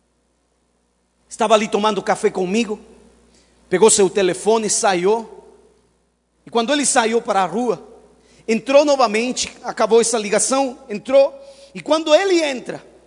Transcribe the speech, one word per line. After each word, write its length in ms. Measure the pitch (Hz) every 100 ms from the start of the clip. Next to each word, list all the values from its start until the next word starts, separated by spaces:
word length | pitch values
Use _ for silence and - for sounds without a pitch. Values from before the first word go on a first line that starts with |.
| _ _ _ _ _ _ _ _ _ _ _ _ _
Estava 260 | - 220
ali 140 | 214 214
tomando 340 | 214 214 196
café 300 | 196 185 208
comigo. 480 | 185 175 220 208 208 - - _ _ _ _ _ _ -
Pegou 220 | 180 214
seu 180 | 214 185
telefone, 600 | 202 180 165 202 226 208
saiu. 600 | - 214 180 185 226 220 - - _ _ _ _ _ _ _ _ _ -
E 40 |
quando 220 | 233 226
ele 140 | 294 254
saiu 360 | 254 226 233
para 220 | 226 196
a 20 | 180
rua, 400 | 208 247 180 - - _ _ _ _ -
entrou 380 | 226 226 277 294
novamente, 680 | 269 226 214 247 - - -
acabou 380 | 214 - 214 233
essa 180 | 220 233
ligação, 600 | 208 202 - 269 269 - -
entrou. 480 | 208 - 269 285 - - - - 185
E 60 |
quando 340 | - 320 320 311
ele 260 | 392 339
entra 420 | 294 247 - 151 - -